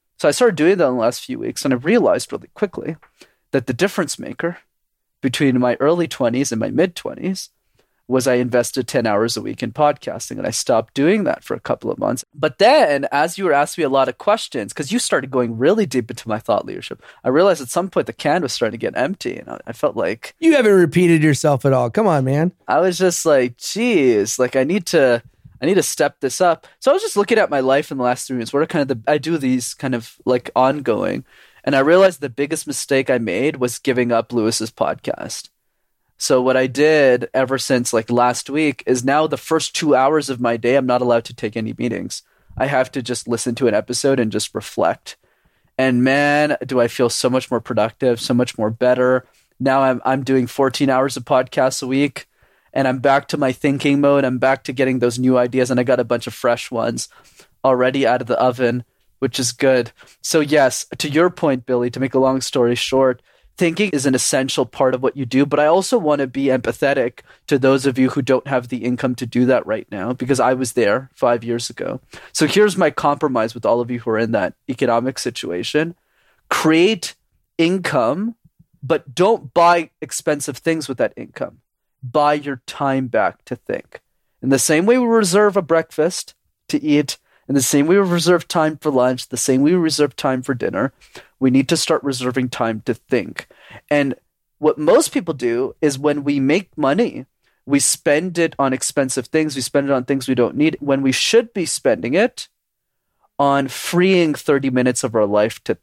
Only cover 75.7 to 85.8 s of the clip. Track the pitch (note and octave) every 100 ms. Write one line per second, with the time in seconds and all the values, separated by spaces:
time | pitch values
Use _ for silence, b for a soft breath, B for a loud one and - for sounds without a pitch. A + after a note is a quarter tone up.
75.7 | D3 E3 - _ _ _ _ _ - D#3+
76.7 | D#3+ F#3 G#3+ - - _ _ _ - E3
77.7 | F#3+ E3+ D3 A2+ D#3+ A3 - _ _ _
78.7 | _ C3 D#3 - B2 F#3+ G#3 C#3+ - E3+
79.7 | F3 D#3+ _ D3 - - D3 - C3 E3
80.7 | D#3+ C#3+ B2+ A2+ - A#2 - - - _
81.7 | _ _ _ B2+ D3+ D3 D3+ C#3+ C3 -
82.7 | - C#3+ C3+ B2+ A2 F#2+ - - B2 -
83.7 | - - - _ _ _ _ B2+ C3+ -
84.7 | D#3 G3 B3+ A#3+ A3+ G3 F#3+ G#3 G3 D#3+
85.7 | E3